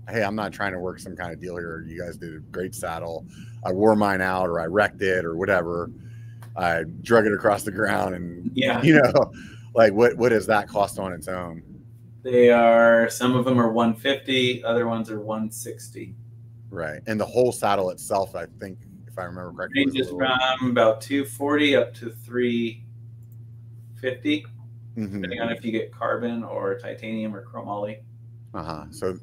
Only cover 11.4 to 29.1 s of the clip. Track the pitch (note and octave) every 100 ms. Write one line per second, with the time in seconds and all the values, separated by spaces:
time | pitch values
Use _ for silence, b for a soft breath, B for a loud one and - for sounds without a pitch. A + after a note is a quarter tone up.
11.4 | F2 E2 - - - - - - B2+ B2
12.4 | A#2+ A#2+ A#2 A#2 A#2 A#2 A2+ - B2+ B2+
13.4 | B2+ A#2+ A2+ A2+ A#2 A2+ C#3 C3+ - C3
14.4 | B2+ A#2 A#2 A#2 A#2 A2+ A2 G#2+ G#2+ A2
15.4 | A2 - A2+ - - - F#2 - - -
16.4 | - - - F#2 D#2 D2+ A2+ G#2+ E2+ A2+
17.4 | B2 A2 G#2+ G2+ F#2 F2 - G2+ F#2+ F2
18.4 | E2 - G2 F#2 - - - - F2 F2+
19.4 | F2 F#2 F2+ C#3 C#3 C3 C3 C#3 C3 B2+
20.4 | C3 B2+ B2+ A#2+ A2+ A2 - C#3 A#2 A#2
21.4 | C#3+ D3 D3 B2+ A#2 - A#2 - A2+ B2
22.4 | B2 A#2 A2+ A2+ - - - - - -
23.4 | - - - - - - B2+ B2+ D3 D3+
24.4 | - - - - - A2+ G2+ G2+ F2+ A#2
25.4 | A#2 A2+ A#2 A2 G#2+ - A2+ A2+ A#2+ A#2
26.4 | A2+ G#2 G2 - G#2+ G#2 A2 A2 G#2+ G2
27.4 | - A#2 G2+ G#2 G#2+ A2 - - - -
28.4 | - G2 D#2+ D#2 D#2 - F#2+